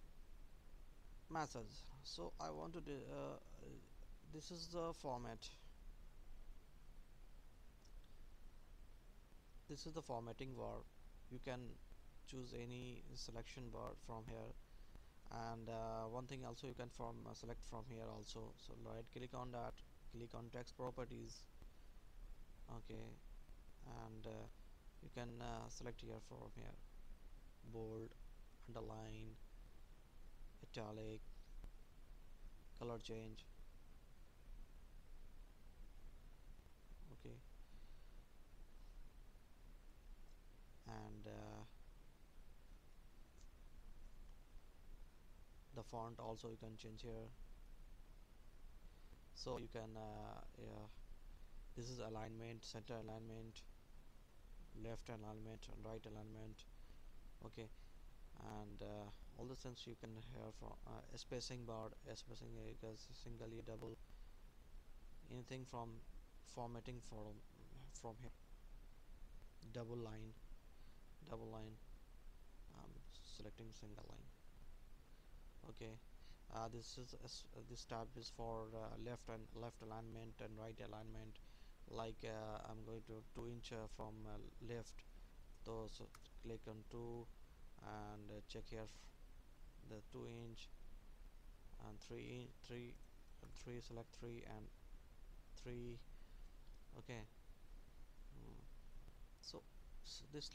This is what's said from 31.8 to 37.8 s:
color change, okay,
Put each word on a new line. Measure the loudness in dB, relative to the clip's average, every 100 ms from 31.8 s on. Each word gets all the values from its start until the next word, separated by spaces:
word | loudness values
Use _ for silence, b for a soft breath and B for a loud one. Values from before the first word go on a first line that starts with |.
| -6 -6 -4 -4 -4 -2 -2 -2 -4 2
color | 4 4
change, | 4 2 2 0 -2 -4 -4 -4 -6 -6 -6 -6 -6 -6 -4 -2 -2 -2 -4 -4 -4 -2 -2 -4 -4 -4 -6 -4 -4 -2 -2 -2 -4 -4 -4 -4 -4 -6 -4 -4 -2
okay, | 0 0 -2 -4 -4 -2 B